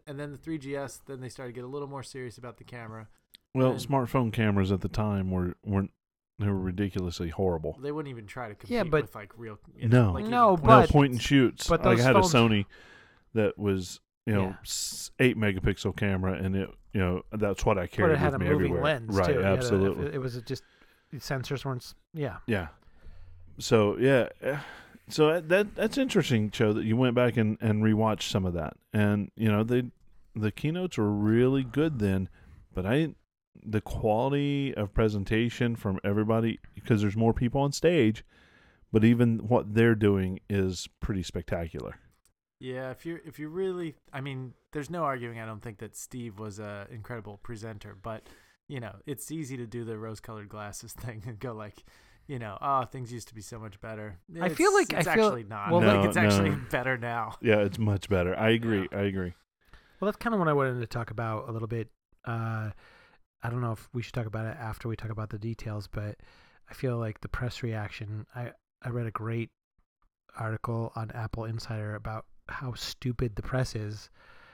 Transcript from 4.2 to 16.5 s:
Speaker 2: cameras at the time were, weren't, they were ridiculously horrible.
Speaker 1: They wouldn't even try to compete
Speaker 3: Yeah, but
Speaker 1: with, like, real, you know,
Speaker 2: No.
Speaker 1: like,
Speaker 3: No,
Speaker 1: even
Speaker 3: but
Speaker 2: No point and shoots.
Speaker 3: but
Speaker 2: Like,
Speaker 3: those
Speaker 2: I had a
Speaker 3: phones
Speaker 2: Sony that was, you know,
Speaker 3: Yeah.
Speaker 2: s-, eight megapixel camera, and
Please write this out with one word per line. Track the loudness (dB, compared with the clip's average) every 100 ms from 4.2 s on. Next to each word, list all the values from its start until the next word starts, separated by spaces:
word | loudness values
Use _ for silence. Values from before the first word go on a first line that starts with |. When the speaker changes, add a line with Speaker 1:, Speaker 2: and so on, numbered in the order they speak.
| 0
Speaker 2:
cameras | 2 2 4 4
at | 2
the | 0
time | -2 0 0 0
were, | 0 -2 -4 -2
weren't, | 0 0 -6 _ _ _ -4
they | 0
were | 0
ridiculously | -2 -2 -2 -2 -4 -4 -6
horrible. | 0 0 0 -4 -6
Speaker 1:
They | -8
wouldn't | -8 -8
even | -12 -14
try | -12 -12
to | -12
compete | -4 -2
Speaker 3:
Yeah, |
but | 2 0
Speaker 1:
with, | 0 -8
like, | -16 -14
real, | -14 -14 -18 -6
you | 6
know, | 6 6
Speaker 2:
No. |
Speaker 1:
like, | 2 0
Speaker 3:
No, | 4 6
Speaker 1:
even | 6 10
Speaker 3:
but | 10
Speaker 2:
No | 10
point | 6 4
and | 2
shoots. | 4 6 6 2 0
Speaker 3:
but | 2 4
Speaker 2:
Like, | 6
Speaker 3:
those | 6
Speaker 2:
I |
had | 6
a |
Speaker 3:
phones | 6
Speaker 2:
Sony | 6 6 6 2 -8 -20 -20 -20 _ _
that | 0 0 2
was, | 0 0 -2 -12 _ _ -2
you |
know, | 0 0
Speaker 3:
Yeah. | -4
Speaker 2:
s-, | -8 -6 -6 -8 -12 2
eight | 2 4
megapixel | 0 2 0 0 -2 -2
camera, | -2 0 -2
and | -2 -2